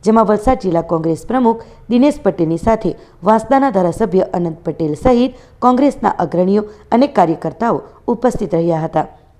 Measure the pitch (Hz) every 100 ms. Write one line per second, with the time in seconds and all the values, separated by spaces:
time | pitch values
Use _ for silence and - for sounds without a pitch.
0 | 214 226 208 208 214 262 185 165 165 165
1 | 165 156 - 254 233 226 - - - 233
2 | 285 294 202 - 160 165 220 220 185 -
3 | - - 180 220 220 269 269 196 175 165
4 | 220 185 - 180 170 160 - 151 160 147
5 | 254 240 254 - - - 247 247 285 277
6 | 220 - 165 170 185 208 208 - - 233
7 | 285 285 170 160 160 - 233 151 - -
8 | - 233 247 - 196 165 170 160 160 156
9 | - - _